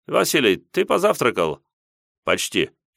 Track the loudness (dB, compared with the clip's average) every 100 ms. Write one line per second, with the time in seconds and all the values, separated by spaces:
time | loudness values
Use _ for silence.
0 | -4 0 0 2 2 0 _ -4 0 0
1 | 0 0 -2 0 -4 -4 _ _ _ _
2 | _ _ -4 -2 -2 -2 -4 _ _